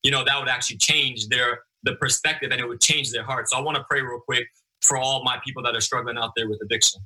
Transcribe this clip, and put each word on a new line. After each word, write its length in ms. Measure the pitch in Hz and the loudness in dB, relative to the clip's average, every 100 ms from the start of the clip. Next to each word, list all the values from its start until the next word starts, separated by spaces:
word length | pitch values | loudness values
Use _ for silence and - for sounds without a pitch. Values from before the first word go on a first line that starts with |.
you 80 | 135 | 4
know, 140 | 139 | 2
that 140 | 131 139 | 2 2
would 120 | 131 | 0
actually 260 | 123 - 110 | -2 -2 0
change 520 | - 151 131 117 104 | 2 4 2 -4 -2
their, 320 | 123 120 117 _ _ | 2 2 0 _ _
the 100 | 123 123 | -4 -2
perspective 540 | 135 - 156 156 131 | 0 0 0 -2 -2
and 80 | 127 | -2
it 80 | 120 | -4
would 140 | 120 | 0
change 300 | - 151 131 | 2 2 0
their 120 | 117 | -6
heart. 240 | 113 127 110 | -4 -4 -2
So 80 | 127 | -2
I 60 | |
wanna 200 | 147 143 - | -2 -4 0
pray 140 | 139 | -2
real 180 | 127 120 | -2 -8
quick 260 | - 123 120 _ _ _ | -2 -2 -2 _ _ _
for 160 | - 135 | 2 4
all 260 | 131 135 | 0 0
my 160 | 127 123 | 0 -2
people 200 | 135 131 | -6 -4
that 120 | 120 | -2
are 60 | 113 | 0
struggling 380 | 113 127 120 117 | 0 -2 -2 -4
out 140 | 113 117 | -4 -2
there 140 | 110 | -4
with 100 | 104 | -4
addiction. 380 | 104 113 - - | -2 2 2 2